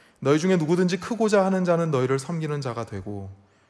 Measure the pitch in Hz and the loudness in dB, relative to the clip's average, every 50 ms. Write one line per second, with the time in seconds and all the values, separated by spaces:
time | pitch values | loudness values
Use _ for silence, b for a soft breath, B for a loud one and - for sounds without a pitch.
0 | b b b b - 135 147 156 165 185 190 175 156 143 180 175 185 180 185 185 | b b b b 0 0 2 2 2 2 2 2 2 2 2 2 2 2 0 -2
1 | - - 240 208 226 214 214 202 190 190 190 190 180 175 170 165 170 160 143 127 | -4 -4 -2 -2 0 4 4 4 4 4 2 2 2 2 2 2 2 2 0 2
2 | 131 127 135 135 135 - 170 160 156 147 147 143 135 127 113 117 113 - 107 98 | 2 2 0 -2 -2 -4 -6 -4 -4 -4 -4 -4 -6 -6 -6 -6 -8 -8 -8 -10
3 | 92 104 104 98 98 98 98 - _ b b b b b | -10 -10 -10 -10 -12 -14 -16 -20 _ b b b b b